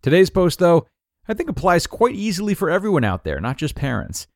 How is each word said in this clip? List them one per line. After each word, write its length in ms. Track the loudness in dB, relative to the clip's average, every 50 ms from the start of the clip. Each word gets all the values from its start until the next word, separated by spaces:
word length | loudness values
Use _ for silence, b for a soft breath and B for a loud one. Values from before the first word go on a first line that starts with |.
Today's 300 | 2 4 4 4 4 4
post, 260 | 4 2 2 2 2
though, 300 | 2 4 4 4 4 2 _ _ _ _ _ _ _ _
I 80 | -8 -6
think 160 | -6 -6 -8
applies 340 | -6 -2 0 2 2 2 0
quite 300 | -2 -2 0 0 0 0
easily 400 | -2 -4 -4 -4 -4 -2 -2 -2
for 160 | -2 0 0
everyone 320 | 0 0 0 0 0 2 2
out 220 | 0 -2 -4 _
there, 140 | -6 -6 -4
not 180 | -4 -6 -6
just 180 | -4 -6 -6 -4
parents. 500 | -4 -4 -4 -4 -4 -6 -8 -12 -14 -14 _ _